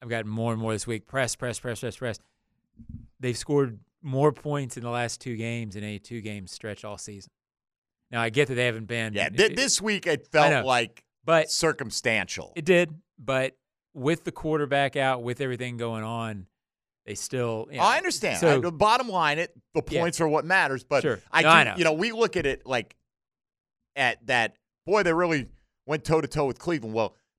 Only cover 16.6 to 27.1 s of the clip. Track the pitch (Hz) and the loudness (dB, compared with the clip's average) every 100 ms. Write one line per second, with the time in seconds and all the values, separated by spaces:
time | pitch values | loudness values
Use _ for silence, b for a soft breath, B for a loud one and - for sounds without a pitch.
16.6 | _ _ _ _ - 104 - 127 120 110 | _ _ _ _ -14 -10 -6 -2 -2 -4
17.6 | 120 139 190 294 370 - 185 110 165 139 | -6 0 2 2 0 -4 -4 2 4 4
18.6 | 175 151 214 247 240 185 151 151 175 - | 0 2 4 4 2 0 2 0 -4 -10
19.6 | _ 208 - 143 170 - 160 151 151 190 | _ -4 0 0 0 0 2 2 2 2
20.6 | 151 131 - 139 151 104 - - 151 165 | 2 -2 0 2 2 -2 0 4 8 8
21.6 | 123 180 160 156 226 226 226 180 143 127 | 6 4 2 2 -2 0 0 0 -2 -4
22.6 | 120 123 - _ _ _ _ _ _ _ | -4 -4 -4 _ _ _ _ _ _ _
23.6 | _ _ _ 139 123 107 117 127 110 - | _ _ _ 0 0 0 0 2 2 -2
24.6 | _ _ - 208 185 165 175 151 113 - | _ _ 0 2 4 2 2 0 -4 -14
25.6 | _ _ - 156 - 160 147 156 139 117 | _ _ -6 -4 2 0 2 -2 -2 -2
26.6 | - 156 110 110 104 | -4 -4 -2 -2 -2